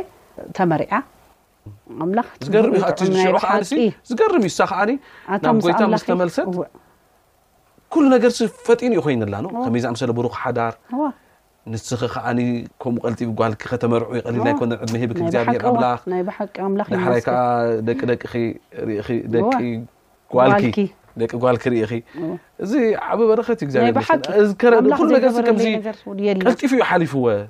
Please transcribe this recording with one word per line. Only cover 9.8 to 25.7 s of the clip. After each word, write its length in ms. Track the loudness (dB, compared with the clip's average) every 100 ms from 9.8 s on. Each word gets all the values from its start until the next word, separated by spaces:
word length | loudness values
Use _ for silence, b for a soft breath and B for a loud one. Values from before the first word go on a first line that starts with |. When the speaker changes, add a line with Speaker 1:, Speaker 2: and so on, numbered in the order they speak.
Speaker 2:
ዝኣምሰለ 300 | -2 -4 -2
ብሩኽ 220 | -2 -2 -4
ሓዳር 380 | -4 -2 -4 -6 _
Speaker 1:
እወ። 120 | -4 -4 -6 b b b _ -10
Speaker 2:
ንስኺ 340 | -10 -6 -6 -4
ከዓኒ 320 | -6 -2 -2 0 -2 -6
ከምኡ 260 | _ -4 -2
ቀልጢፍ 300 | -2 -4 -4
ጓልኪ 300 | 0 -2 -2
ከተመርዑ 460 | -6 -4 0 0 0
ይቐሊል 280 | -6 -4 -2
Speaker 1:
እወ። 60 | 0
Speaker 2:
ኣይኮነን። 320 | 0 -2 -2
ዕድመ 160 | -4 -2
ሂብክ 200 | -2 -2
Speaker 1:
ናይ 80 |
Speaker 2:
እግዚኣብሔር 280 | -2 0 0
Speaker 1:
ብሓቂ 120 | 0
እወ። 80 | 0
Speaker 2:
ኣምላኽ። 280 | 2 0 -2 -4
Speaker 1:
ናይ 160 | -4
ብሓቂ 320 | -6 -8 -10 -6
ኣምላኽ 260 | -4 -2 -2
Speaker 2:
ድሕራይ 180 | -2 0
Speaker 1:
ይመስገን። 160 | 0 0
Speaker 2:
ከዓ 140 | 0 0 0 0 0
ደቂ 180 | -2 -2 -2
ደቅኺ 240 | -2 -4 -4 -4 -6 _ -10
ርእኺ፣ 240 | -6 -6 -4 -4 0
ደቂ 180 | 0
Speaker 1:
እወ። 380 | 2 0 -2 -6 -10 _ _ _ _
Speaker 2:
ጓልኪ፣ 320 | 2 4 4
Speaker 1:
ጓልኪ። 160 | 2 0 -2 -4 _ -6
Speaker 2:
ደቂ 160 | -4 0
ጓልኪ 280 | 0 2 0
ርእኺ። 220 | 0 0 -4 -8
Speaker 1:
እወ። 160 | -10 -8 -8 b _
Speaker 2:
እዚ 140 | -4 0 0 0
ዓብ 180 | -2 0
በረኸት 360 | 2 2 0 -4
እዩ 60 |
እግዚኣብሔር 200 | 0 2
Speaker 1:
ናይ 100 | 2
ብሓቂ 180 | 2 2 0
Speaker 2:
ይመስገን። 220 | 2 2
እዚ 120 | 2 4
ከረ 160 | 4
Speaker 1:
ኣምላኽ 240 | 6 4 4
Speaker 2:
ኩሉ 100 | 4
ነገር 220 | 4 4
ስ-፣ 40 |
Speaker 1:
ዘይገበረለይ 120 | 2 2
Speaker 2:
ከምዚ 200 | 2 2